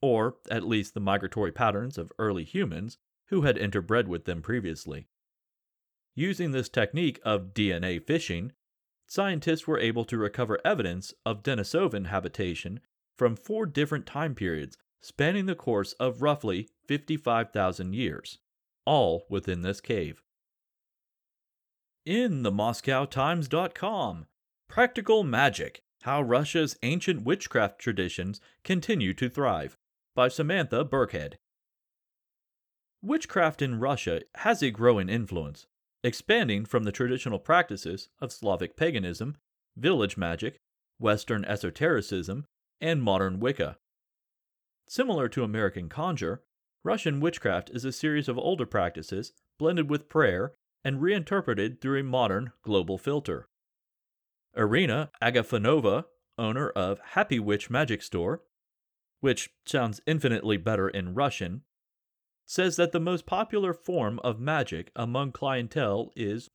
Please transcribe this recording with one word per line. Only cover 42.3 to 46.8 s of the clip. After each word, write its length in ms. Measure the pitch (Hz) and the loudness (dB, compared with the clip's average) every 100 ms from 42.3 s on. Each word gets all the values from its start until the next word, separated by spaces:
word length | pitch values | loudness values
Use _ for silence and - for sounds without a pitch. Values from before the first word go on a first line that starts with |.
| 110 147 _ _ _ | -8 -10 _ _ _
and 220 | 156 160 | -2 2
modern 360 | 110 95 95 92 | 4 4 2 0
Wicca. 380 | 123 - 76 62 _ _ _ _ _ _ _ _ _ _ - | 0 0 -4 -6 _ _ _ _ _ _ _ _ _ _ -6
Similar 400 | - 262 175 120 | -2 0 2 0
to 140 | - | 0
American 440 | 113 107 101 98 82 | -2 0 0 -2 -8
conjure, 540 | - 175 151 82 104 _ _ _ _ | -4 -4 -2 -4 -4 _ _ _ _